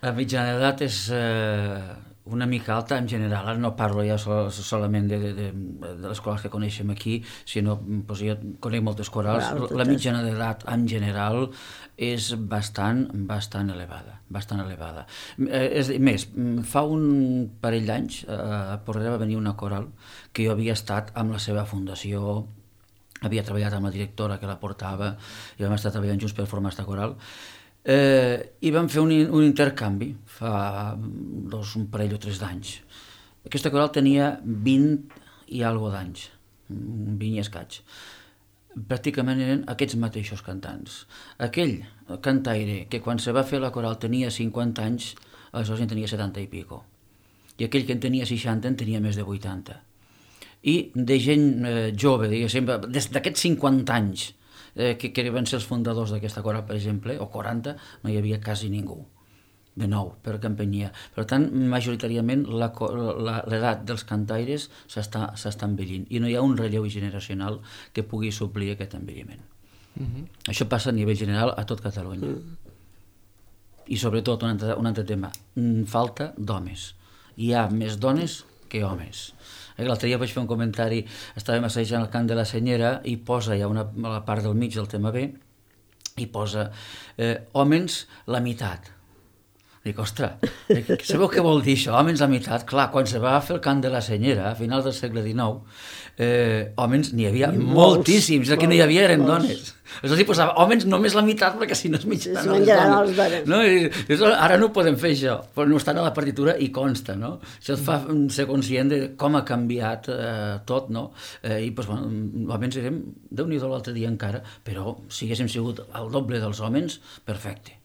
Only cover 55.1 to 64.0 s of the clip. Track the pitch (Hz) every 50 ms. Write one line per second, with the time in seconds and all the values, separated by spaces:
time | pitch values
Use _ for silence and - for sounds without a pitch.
55.1 | - - 123 123 117 127 123 - - 123 107 - 127 120 117 117 113 113 113 107
56.1 | 104 107 104 104 101 - 101 113 107 110 107 104 107 107 101 107 104 98 101 113
57.1 | 131 151 104 104 - 110 104 110 117 117 117 143 147 - - - - - - 107
58.1 | 107 104 104 104 107 107 107 107 107 101 107 104 101 104 98 - - - - -
59.1 | _ _ _ _ _ _ _ _ _ _ _ _ _ - 110 101 104 104 98 90
60.1 | - - _ 110 104 104 107 110 104 104 104 101 98 101 104 98 101 - - -
61.1 | _ - 110 110 135 135 151 - - 131 131 127 123 123 113 123 120 117 - 117
62.1 | 117 117 117 117 131 139 143 - 113 113 117 117 117 - 113 - - 120 120 113
63.1 | 87 - 113 110 113 113 - 110 110 110 117 120 110 101 110 104 120 107